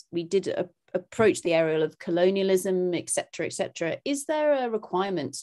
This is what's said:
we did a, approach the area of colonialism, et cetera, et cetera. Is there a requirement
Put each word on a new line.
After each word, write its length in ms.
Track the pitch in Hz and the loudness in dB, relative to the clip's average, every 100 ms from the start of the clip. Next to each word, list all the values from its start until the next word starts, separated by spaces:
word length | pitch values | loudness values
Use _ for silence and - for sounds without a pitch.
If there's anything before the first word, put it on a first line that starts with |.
| - | -8
we 120 | 170 | -6
did 240 | 165 196 185 | 0 -2 0
a, 200 | - 185 _ _ | -4 -6 _ _
approach 480 | 180 - - 220 - | -8 -6 2 4 4
the 120 | 175 165 | 2 2
area 280 | 160 156 | 2 2
of 140 | 156 - | 0 -4
colonialism, 960 | - 170 185 196 190 190 196 185 180 | -2 2 4 4 2 2 2 0 0
et 160 | 170 - | -2 -2
cetera, 380 | - - - 117 | -4 -4 -6 -6
et 60 | |
cetera. 440 | - - - 165 - - | -4 -6 -4 -4 -4 -4
Is 200 | 277 - | -4 -2
there 280 | 311 302 | 0 2
a 160 | 277 247 | 2 0
requirement 640 | 220 - 185 196 175 131 131 | -4 -2 -2 0 -2 -4 -8